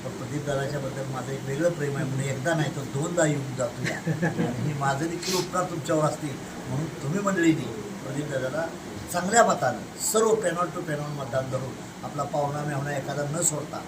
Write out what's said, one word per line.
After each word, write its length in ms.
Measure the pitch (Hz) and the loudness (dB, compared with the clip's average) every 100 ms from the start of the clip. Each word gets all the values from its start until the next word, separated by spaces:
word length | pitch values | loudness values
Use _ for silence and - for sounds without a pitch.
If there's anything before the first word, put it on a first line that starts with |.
पण 60 | 131 127 | -8 -8
प्रदीप 280 | 123 147 139 | -4 -4 0
दादाच्याबद्दल 580 | 139 139 143 131 131 | 0 0 -2 -4 -4
माझं 280 | 135 127 123 | -4 -4 -4
एक 80 | 135 | -4
वेगळं 260 | 131 139 170 | -2 2 2
प्रेम 260 | 160 143 135 | 2 -2 0
आहे 80 | |
म्हणून 200 | 127 131 | -2 0
एकदा 300 | 139 123 170 | -2 0 2
नाही 220 | 160 139 147 | 2 2 -2
तर 40 | |
दोनदा 460 | 120 139 170 175 156 | -4 -2 0 4 4
येऊन 280 | 143 131 | 2 -2
जातो 280 | 123 120 - | -2 -2 -2
या. 460 | 123 - 165 156 175 | -4 -2 -2 2 0
आणि 440 | - 123 123 135 | 2 0 0 -2
हे 60 | 143 | 0
माझं 280 | 139 139 165 | 0 2 -2
देखील 320 | 175 - 185 | -2 0 0
उपकार 240 | 170 185 | 0 0
तुमच्यावर 420 | 175 165 139 156 | 0 -2 2 4
असतील 320 | 151 - 151 120 - - 127 | 4 0 -6 -6 -8 -10 -4
म्हणून 180 | 135 160 | -2 -2
तुम्ही 340 | - 139 190 | -4 -2 2
मंडळींनी 720 | 202 180 165 143 117 110 101 - | 2 6 6 6 0 -6 -8 -8
प्रदीप 260 | - 135 147 | -6 -4 -2
दादाला 360 | 135 131 147 165 - - - - | -2 0 -2 -4 -6 -10 -10 -4
चांगल्या 320 | 175 180 233 | -2 4 8
मतानं 580 | 208 165 131 110 - - - | 8 6 2 0 -8 -4 2
सर्व 200 | 214 220 | 6 6
panel 320 | 220 175 170 | 6 2 2
to 180 | 175 175 | 0 -2
panel 260 | 160 147 147 | -2 -2 -2
मतदान 420 | 143 127 135 127 | -6 -2 -2 0
धरून 220 | 127 - - - - | -2 -4 -8 -10 -10
आपला 180 | 123 147 | -8 -4
पाहुणा 420 | 139 151 143 147 | -2 0 0 0
मेहुणा 320 | 147 139 143 143 | -2 -2 -2 -2
एखादा 260 | - 147 | -2 -2
न 200 | 143 160 | -2 2
सोडता 380 | 170 151 - 107 | 2 0 -4 -8